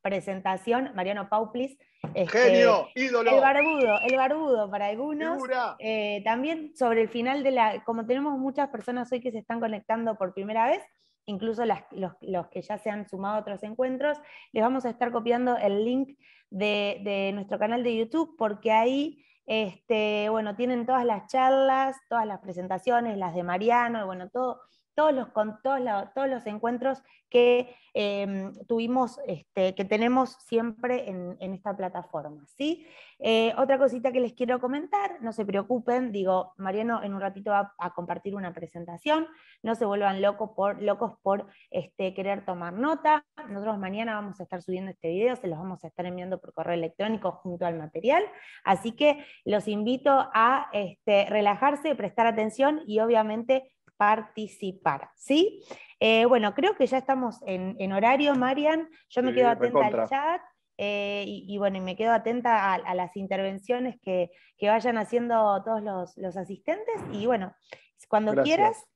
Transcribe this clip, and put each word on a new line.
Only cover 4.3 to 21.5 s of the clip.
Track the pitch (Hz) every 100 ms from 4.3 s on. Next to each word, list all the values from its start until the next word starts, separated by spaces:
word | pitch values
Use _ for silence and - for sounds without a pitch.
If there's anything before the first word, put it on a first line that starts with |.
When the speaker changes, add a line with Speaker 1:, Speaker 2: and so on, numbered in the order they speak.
| 302 302 233 202
Speaker 1:
para | 202 202
algunos. | 220 294 294 320 285
Speaker 2:
Figura. | 254 254 220 -
Speaker 1:
Eh, | 220 220 208 202
también | 214 233 285 330 302 -
sobre | 240 226
el | 220
final | 240 240 277
de | 269
la, | 254 220 202
como | - 226
tenemos | 226 254 294 269
muchas | 269 269 285
personas | 233 202 247 247
hoy | 254
que | 247
se | 220
están | 214 233
conectando | 226 214 - 226 226 214
por | 185
primera | 190 202 220 233
vez, | 381 - _ _ _
incluso | - 196 220 220
las, | 233 190 -
los, | 190 180 -
los | - 185 170
que | 185
ya | - 208
se | 220
han | 208 202
sumado | 190 196 214
a |
otros | 214 196
encuentros, | 214 226 254 262 285 294 - - -
les | -
vamos | 226 262
a | 247
estar | 226 240
copiando | 240 233 240 247 240
el | 202 202 226
link | 254 269 - _ _ _
de, | 185 208 208 202 202
de | 202 196 196
nuestro | 202 196 196
canal | 214 240
de | 240 226
YouTube, | 226 320 320 -
porque | 220 208 226
ahí, | 220 233 269 302 - _ _ -
este, | 220 202 - _ 220 214 214 214
bueno, | 220 214
tienen | 208 247 247
todas | 233 254 240
las | 202 -
charlas, | 262 262